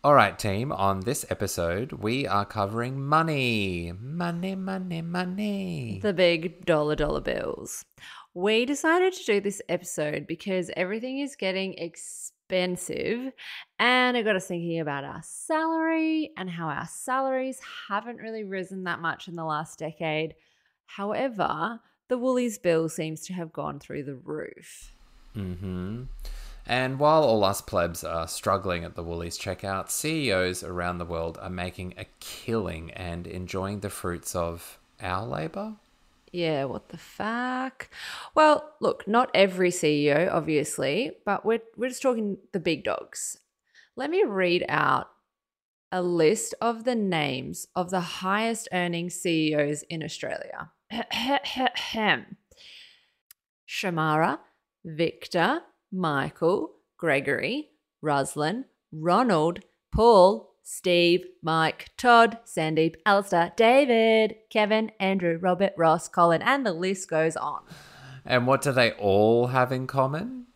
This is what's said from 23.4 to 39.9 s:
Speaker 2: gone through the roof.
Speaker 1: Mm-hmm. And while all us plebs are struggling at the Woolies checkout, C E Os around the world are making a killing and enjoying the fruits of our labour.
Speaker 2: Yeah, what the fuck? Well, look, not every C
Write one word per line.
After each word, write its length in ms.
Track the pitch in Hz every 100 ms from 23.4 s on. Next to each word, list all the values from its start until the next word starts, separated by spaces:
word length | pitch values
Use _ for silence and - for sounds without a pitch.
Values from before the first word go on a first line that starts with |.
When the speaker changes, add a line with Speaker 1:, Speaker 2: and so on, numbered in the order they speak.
| 165
Speaker 2:
gone 260 | - 147 143
through 260 | - 147
the 120 | 139 131
roof. 760 | 151 151 - - - - - - - - - -
Speaker 1:
Mm-hmm. 680 | 95 87 98 92 92 113 127 - - - - - -
And 340 | 123 131 135
while 240 | 147 156
all 180 | 143 110
us 200 | 98 101
plebs 420 | - 98 85 82
are 240 | 82 82 82
struggling 560 | - - 95 92 87
at 100 | 85
the 80 | -
Woolies 340 | 85 85 85 -
checkout, 540 | - 90 98 95 90
C 380 | - 151 160 135
E 40 |
Os 300 | 95 92 92
around 360 | 80 90 87 90
the 60 |
world 320 | 85 82 82 82
are 100 | 95
making 440 | 90 90 - 90 92
a 60 | - _
killing 720 | - - - 113 90 80 82
and 340 | - 90 85 87
enjoying 540 | 90 90 95 95 101
the 100 | 98
fruits 460 | - 92 87 - 90
of 420 | 85 85 - - _ _
our 260 | 92 92 113
labour. 460 | 135 160 190 214 214 _ _ _ _ _
Speaker 2:
Yeah, 360 | 175 165 147 135
what 240 | - _
the 80 | 170
fuck? 880 | - - 202 233 254 254 262 _ - - - - - -
Well, 360 | 311 294 - _
look, 300 | - - -
not 220 | 226 254
every 380 | 208 196 185 180
C 340 | 175 156